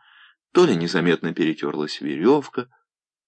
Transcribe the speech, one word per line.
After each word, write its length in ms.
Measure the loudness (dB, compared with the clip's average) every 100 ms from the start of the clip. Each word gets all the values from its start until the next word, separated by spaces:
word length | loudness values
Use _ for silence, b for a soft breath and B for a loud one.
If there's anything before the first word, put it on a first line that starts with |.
| b b b b _
то 120 | 2
ли 120 | 4 2
незаметно 580 | -2 0 2 0 -2
перетёрлась 680 | -2 -2 -2 -6 -6 -6 -8
верёвка, 680 | -8 0 2 2 0 -10 -12 _ _ _ _ _